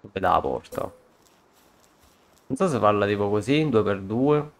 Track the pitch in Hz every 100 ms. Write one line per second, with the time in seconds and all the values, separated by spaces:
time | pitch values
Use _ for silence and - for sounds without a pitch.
0 | 101 98 92 82 71 62 - - - -
1 | _ _ _ _ _ _ _ _ _ _
2 | _ _ _ _ _ 135 190 127 104 104
3 | 101 101 101 104 104 147 156 110 101 98
4 | 98 110 135 147 147 _